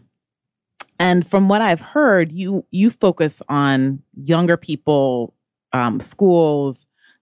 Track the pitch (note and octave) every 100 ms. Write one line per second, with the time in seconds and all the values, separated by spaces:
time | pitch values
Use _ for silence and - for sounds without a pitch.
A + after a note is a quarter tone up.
0 | _ _ _ _ _ _ _ - - -
1 | F3+ F3+ E3+ G3 G3 G#3 A3 E3 - D4
2 | C#4 F#3+ D#3+ E3+ F#3+ G3 - F3+ A3+ -
3 | G3 - D#3 - - D3 C#3 C3+ C3+ C3+
4 | _ - C#3 E3 F3 E3+ - D3 - D3
5 | C3+ B2 A2+ _ _ _ _ B2+ A#2+ G#2+
6 | - - G3 E3+ D#3 D3 C#3 C3 - _
7 | _ _